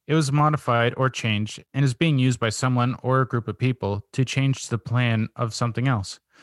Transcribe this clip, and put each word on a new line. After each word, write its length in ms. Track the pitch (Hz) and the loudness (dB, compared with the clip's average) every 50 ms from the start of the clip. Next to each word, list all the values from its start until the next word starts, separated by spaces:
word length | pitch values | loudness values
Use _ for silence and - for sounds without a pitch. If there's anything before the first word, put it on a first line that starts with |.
| _ | _
it 80 | - 147 | 0 0
was 160 | 160 151 135 | 2 2 2
modified 640 | 139 151 147 151 151 - - - 120 117 117 120 - | 2 2 4 2 2 0 0 2 2 4 2 2 2
or 120 | - - 107 | 0 0 0
changed 540 | - - - 113 107 104 107 107 - - - _ - | -2 -2 -2 -2 0 0 -2 -4 -8 -14 -18 _ -2
and 120 | 135 143 | 0 0
is 80 | 131 117 | 0 2
being 260 | - 165 165 147 131 | 0 0 2 2 4
used 200 | 127 131 120 - | 2 2 2 2
by 100 | 120 110 | 0 -2
someone 460 | - - - 131 127 123 123 127 127 - - | -2 0 0 0 2 2 2 0 -2 -4 -2
or 180 | 123 131 131 | 0 2 2
a 60 | 127 | 2
group 200 | - - 120 107 | 0 -2 -4 -4
of 100 | 110 101 | -4 -4
people 480 | - 123 131 127 - - 98 101 98 - _ - | -2 -2 -2 0 -2 -2 -4 -4 -4 -6 _ -2
to 120 | - 131 | -2 -2
change 420 | - - 139 135 139 131 - - | 0 0 0 0 0 -2 -2 -4
the 100 | - 117 107 | -6 -6 -6
plan 500 | - - 117 123 123 120 113 110 113 - - | -4 -2 0 0 2 2 0 0 -2 -4 -4
of 180 | - 120 110 - | -6 -6 -6 -2
something 340 | - 123 117 110 120 123 | -4 -4 -2 -2 -2 0
else, 320 | 139 127 107 92 - - - _ _ _ _ | 0 0 0 -2 -6 -12 -18 _ _ _ _